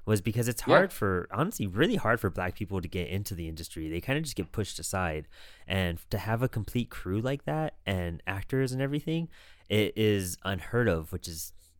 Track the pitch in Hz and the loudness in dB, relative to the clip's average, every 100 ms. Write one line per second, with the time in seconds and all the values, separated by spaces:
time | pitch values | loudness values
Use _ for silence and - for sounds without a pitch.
0 | - 107 117 113 117 120 - 156 185 - | 0 2 2 0 0 0 6 8 8 2
1 | 101 90 - 101 175 - 101 95 185 202 | 0 0 -2 -2 -2 0 -2 2 2 4
2 | 110 120 98 92 90 - 101 98 85 95 | 2 2 2 0 -4 -4 -4 -4 -2 -4
3 | 85 95 104 85 80 80 80 85 78 85 | -2 -4 -4 -6 -6 -6 -10 -6 -4 -4
4 | - 143 156 - 90 - 101 - - 95 | 0 -2 -2 -4 -4 -4 -4 -4 -4 -2
5 | 90 78 - - - - - 95 90 85 | 0 -2 -8 -16 -20 -18 -4 0 0 -2
6 | - 104 113 113 127 110 95 120 120 - | -4 -4 0 2 2 0 -2 -2 -2 -6
7 | 87 104 127 143 - 156 156 - - 92 | -2 -2 0 -4 -2 -2 -2 -4 -2 0
8 | 87 85 - 95 - 135 131 127 135 147 | 0 -4 -6 -6 -2 0 0 0 0 -2
9 | 160 165 165 - - - - 107 101 - | 0 -2 -2 -10 -20 -20 0 4 4 4
10 | 107 101 92 87 95 95 - 120 113 82 | 4 4 0 -4 -4 -4 0 2 4 2
11 | 80 92 - 80 - - - - | 0 -8 -8 -10 -12 -14 -20 -18